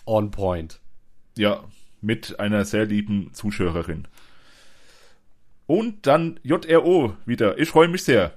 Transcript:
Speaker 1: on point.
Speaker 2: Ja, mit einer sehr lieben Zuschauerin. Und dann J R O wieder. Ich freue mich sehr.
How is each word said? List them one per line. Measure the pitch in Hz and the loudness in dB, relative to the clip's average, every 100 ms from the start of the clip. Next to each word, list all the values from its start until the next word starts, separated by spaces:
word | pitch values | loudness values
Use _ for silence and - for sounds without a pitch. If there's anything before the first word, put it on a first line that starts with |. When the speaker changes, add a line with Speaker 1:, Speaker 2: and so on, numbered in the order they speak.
Speaker 1:
on | - 110 104 | -2 0 0
point. | 98 95 87 80 - - - - - - 113 | -2 -2 -4 -8 -14 -18 -18 -20 -20 -14 0
Speaker 2:
Ja, | 104 101 - - - - | 0 0 -8 -20 -20 -8
mit | 104 117 - - | -4 -4 -6 -6
einer | 104 104 | -2 0
sehr | 101 107 107 | 0 0 0
lieben | 104 104 101 87 | 0 0 -4 -4
Zuschauerin. | - 104 - 87 85 85 80 - - - - - - - - - - - - - - - - - | -8 -6 -2 -2 -2 -6 -8 -12 -18 -20 -20 -20 -20 -20 -20 -20 -20 -20 -20 -20 -20 -20 -14 -2
Und | 185 226 208 135 | 0 0 -2 2
dann | 156 165 - | 2 2 -6
J | 123 165 165 | -2 -2 4
R | 165 | 4
O | 160 180 117 90 | 6 2 2 -4
wieder. | - 120 107 - | -6 0 0 0
Ich | - | 2
freue | 156 170 | 4 4
mich | 185 | 2
sehr. | - 117 85 | 2 2 2